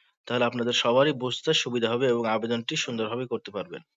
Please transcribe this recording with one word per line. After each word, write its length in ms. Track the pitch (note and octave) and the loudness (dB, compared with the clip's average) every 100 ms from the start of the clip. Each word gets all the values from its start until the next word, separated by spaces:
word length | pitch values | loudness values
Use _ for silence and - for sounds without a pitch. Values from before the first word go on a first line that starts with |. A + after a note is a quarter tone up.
| _ _ - | _ _ -4
তাহলে 160 | A#2+ | 0
আপনাদের 300 | A#2+ B2 A#2+ | 0 0 0
সবারই 400 | A#2+ B2 B2 D3+ | 2 4 4 4
বুঝতে 360 | C3 B2 - D#3 | 2 -4 -2 0
সুবিধা 340 | D3+ B2+ A#2+ A2+ | 0 0 0 0
হবে 160 | A#2+ C3+ | 2 2
এবং 140 | A#2+ A2+ | 2 2
আবেদনটি 480 | A2 A2+ A#2 A#2 D#3 | 0 0 -2 -2 -4
সুন্দরভাবে 480 | - A#2 G#2+ A#2+ B2+ | -4 -4 -2 -4 -4
করতে 240 | A2+ - | -6 -6
পারবেন। 320 | G2 F2+ - - | -8 -8 -10 -16